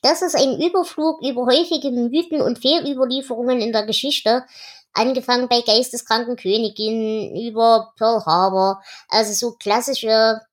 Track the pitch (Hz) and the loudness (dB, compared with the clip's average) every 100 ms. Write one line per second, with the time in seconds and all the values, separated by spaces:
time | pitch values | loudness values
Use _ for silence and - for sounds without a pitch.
0 | 254 330 359 - 269 247 339 370 339 - | 2 2 0 2 0 0 0 0 -2 -2
1 | 311 320 262 247 247 269 339 311 269 240 | -2 -2 -6 -2 2 2 2 -4 -2 -2
2 | 240 285 349 311 - 240 262 330 285 254 | 0 -2 -2 -2 -2 0 0 0 -2 -4
3 | 254 262 269 240 247 247 220 220 214 208 | -2 -4 -6 -6 -2 -2 0 -2 -2 -4
4 | 269 285 214 247 247 - - - _ - | -4 -2 0 0 -2 -20 -20 -20 _ -2
5 | 240 254 240 247 247 240 240 220 254 240 | 0 -2 0 -2 2 0 2 2 0 -6
6 | - 226 233 240 185 214 220 214 214 226 | -2 -2 -2 -6 -2 0 -2 -4 -4 -2
7 | 220 220 - 170 233 220 226 226 226 _ | -2 -4 -6 -8 -6 2 4 4 2 _
8 | 220 226 160 170 190 190 190 196 - - | 0 2 2 2 2 2 0 0 -10 -20
9 | _ - 214 202 240 - 202 220 247 254 | _ 2 2 -2 -4 -6 0 0 0 -4
10 | 226 220 226 220 _ | 2 4 4 0 _